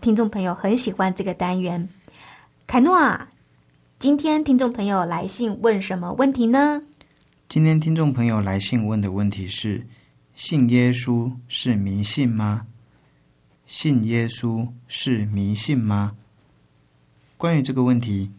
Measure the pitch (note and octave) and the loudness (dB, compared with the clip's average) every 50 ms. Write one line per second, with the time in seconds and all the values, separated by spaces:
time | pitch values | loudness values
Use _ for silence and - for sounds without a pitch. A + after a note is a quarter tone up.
0 | - A#3 G#3+ A3+ A3+ G#3 - G3+ F#3 F3+ F3 - - G3 A3+ B3 - A3 F#3 - | 0 2 2 2 2 0 -2 -4 -4 -4 -4 -2 0 0 0 0 0 -4 -2 -2
1 | F#3+ F#3+ F3+ - G3 F#3+ - - F3+ F3+ F3+ F#3 F3+ F3 F3 E3+ F3 F#3 - - | -2 -2 -2 -2 -4 -6 -4 -4 -4 -2 -2 -2 -2 -4 -4 -4 -6 -8 -10 -18
2 | _ - - - - - - - - _ _ _ _ - - A#3+ B3+ E4+ F#4 F4 | _ -20 -20 -20 -20 -20 -20 -20 -20 _ _ _ _ 0 2 4 4 6 6 4
3 | D4 A3+ - - - - _ _ _ _ _ _ _ _ _ _ _ _ _ _ | 4 4 2 -2 -6 -14 _ _ _ _ _ _ _ _ _ _ _ _ _ _
4 | - C#4 D4 C#4+ D4+ D#4 D4+ D4+ D4+ D4 B3+ B3 C4 A#3+ A#3+ - G3 G3+ G3 F#3 | 2 2 2 2 2 0 0 0 2 2 4 4 4 0 -2 -2 -2 0 0 0
5 | E3+ E3+ E3+ E3+ F3+ G3 - - A#3+ G#3+ G3 F3 A3 A3+ G#3+ F#3+ F#3+ - G3 F3+ | 0 -2 -4 -4 -6 -8 -6 -4 -4 -4 -2 0 2 2 2 2 -2 -4 -6 -6
6 | F3 F3 - B3+ C4+ C#4 C4+ B3 A#3 A3+ B3+ C#4 C#4+ D4 D4 D4 D4+ - - _ | -6 -4 -2 0 2 2 2 2 2 2 4 4 4 2 0 -2 -6 -10 -18 _
7 | - _ _ _ _ _ _ _ _ - - D#3 D#3 D#3+ D#3+ D#3 D#3 E3 D#3+ D#3+ | -20 _ _ _ _ _ _ _ _ -4 0 2 4 4 4 4 2 2 0 2
8 | D#3 C#3+ B2+ A#2+ A#2 A#2 A2 G#2+ G2+ F#2+ G2 G2 G2 - B2 A#2 G#2+ G#2+ A2 G#2+ | 2 2 2 2 0 2 2 0 0 0 -2 -2 -2 0 0 0 0 0 0 0
9 | G2 F#2+ F#2 G2+ G#2 G2+ G2 G2 F#2 F#2+ - - - G#2+ G2 - - - - - | 0 -2 0 0 0 0 -2 -4 -8 -8 -6 -6 -4 -4 -4 -6 -8 -12 -20 -20
10 | _ _ _ _ _ _ _ - - - - C3+ B2 A#2 B2 B2 B2 B2 A#2+ B2 | _ _ _ _ _ _ _ -8 -6 -2 2 2 4 4 4 4 4 2 2 0
11 | - B2+ A#2+ A#2 A#2 B2+ B2+ - - - - - - B2+ A2+ G2+ G2 G2 G2 G2+ | -2 0 0 0 -2 -2 -6 -10 -12 -10 -10 -4 -2 0 0 0 0 -2 -2 -2
12 | G#2 - - D3 C3+ A#2+ A2+ G#2+ G#2+ G#2 G#2 G#2+ G#2+ - - - _ _ _ _ | -2 -2 -2 0 0 0 0 0 0 0 -2 -2 -6 -10 -16 -20 _ _ _ _
13 | _ _ _ _ _ _ _ _ _ _ _ _ _ - - - - D#3 C#3 A#2 | _ _ _ _ _ _ _ _ _ _ _ _ _ -12 -10 -4 -2 0 2 2
14 | G#2+ A2+ A#2 A#2 A#2 A#2 - - A#2+ A#2 A2+ A2+ A#2+ A#2+ - - - - - - | 2 2 0 0 0 0 -2 -4 -2 -2 -2 -4 -4 -6 -10 -16 -14 -12 -8 -6
15 | - C#3 B2 G#2+ G#2 G#2+ G#2 G2+ G2 G2+ G#2 G#2 - - D3 B2 A2 G#2+ G#2 G2+ | -2 -2 -2 -2 -2 -2 -2 -2 -2 -2 -2 -2 -2 -2 0 0 0 0 0 0
16 | G2+ G#2 G#2 - _ _ _ _ _ _ _ _ _ _ _ _ _ _ _ _ | -2 -2 -6 -10 _ _ _ _ _ _ _ _ _ _ _ _ _ _ _ _
17 | _ _ _ _ _ _ _ - - C#3 C3 C#3 C3 C3+ B2+ C3 B2+ B2 B2 A#2 | _ _ _ _ _ _ _ -4 -2 0 2 2 0 0 0 2 2 4 4 2
18 | A2+ G#2+ G2+ G2 G2 G2 - | 0 0 -2 -4 -4 -6 -10